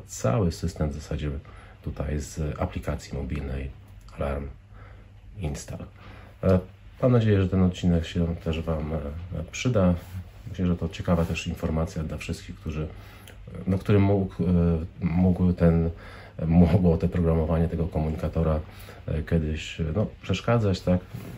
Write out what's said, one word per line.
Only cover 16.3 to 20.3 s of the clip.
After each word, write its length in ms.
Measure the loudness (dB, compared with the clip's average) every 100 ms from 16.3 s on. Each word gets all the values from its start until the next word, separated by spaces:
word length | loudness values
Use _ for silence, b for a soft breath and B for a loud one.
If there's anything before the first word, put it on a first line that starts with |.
| -6 4
mogło 520 | 6 8 6 4 4
to 100 | 2
programowanie 600 | 2 2 2 2 2 2
tego 200 | 0 -2
komunikatora, 720 | 0 -2 -2 -2 0 2 0 -2 B B B -4
e, 160 | -4
kiedyś, 580 | 0 0 0 -4 -8 -6 -2 -2
no, 120 | -2 -6
przeszkadzać, 600 | -4